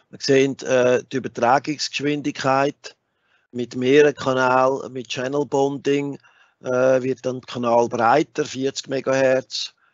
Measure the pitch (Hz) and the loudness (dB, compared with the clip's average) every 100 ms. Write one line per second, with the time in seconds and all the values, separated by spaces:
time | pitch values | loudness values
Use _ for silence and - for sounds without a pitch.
0 | _ 139 - 135 135 127 131 127 123 123 | _ -6 2 2 2 -2 -2 2 2 2
1 | - 135 113 127 117 139 143 139 - - | -2 -8 -8 -2 2 2 0 -6 -8 -4
2 | 143 147 143 - 139 135 143 - - - | -4 -4 -6 -4 0 0 0 -4 -16 -20
3 | _ _ _ _ _ 123 120 123 127 143 | _ _ _ _ _ -10 -8 -2 4 6
4 | 147 135 135 127 127 127 131 135 - 127 | 4 2 -2 0 2 4 2 0 -8 -12
5 | 117 - 127 143 139 143 139 139 139 143 | -10 -8 -4 -4 -2 0 0 -2 -2 -2
6 | 143 135 _ _ _ _ 123 127 131 131 | -2 -10 _ _ _ _ -4 0 2 2
7 | 127 127 131 127 - 123 120 120 120 120 | 0 -4 -6 -8 -8 -4 2 2 2 2
8 | 113 139 160 - 127 120 131 - - 135 | 4 4 2 -4 -6 -4 -6 -6 -6 -4
9 | 127 135 131 131 131 - - - _ | -2 2 2 2 -2 -8 -10 -12 _